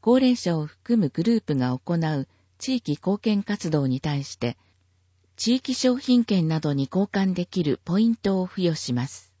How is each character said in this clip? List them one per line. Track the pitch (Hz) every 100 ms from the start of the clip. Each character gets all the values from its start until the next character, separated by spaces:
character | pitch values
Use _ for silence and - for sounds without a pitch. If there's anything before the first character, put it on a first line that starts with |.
高 | - 254
齢 | 254 247
者 | 180 165
を | 151
含 | _ - 233
む | 170
グ | -
ル | 175 233
ー |
プ | - 143
が | 127 127
行 | -
う | 170 160 151 135 _ _ _
地 | - 254
域 | -
貢 | 147 - 202
献 | 226 208
活 | - 208 175
動 | 151 135
に | 131
対 | 151 143 139
し | -
て、 | 120 117 _ _ _ _ _ _ _ _
地 | 226 254
域 | -
商 | 254 254 247
品 | - 247 233
券 | 190 160
な | 160
ど | 156
に | 143 139
交 | 185 202
換 | 202 190
で | 180 175
き | 190
る | 151 - -
ポ | 180
イ | 226
ン | 226
ト | 196 190
を | 185
付 | -
与 | 175 156
し | -
ま | 123 127
す。 | - _ _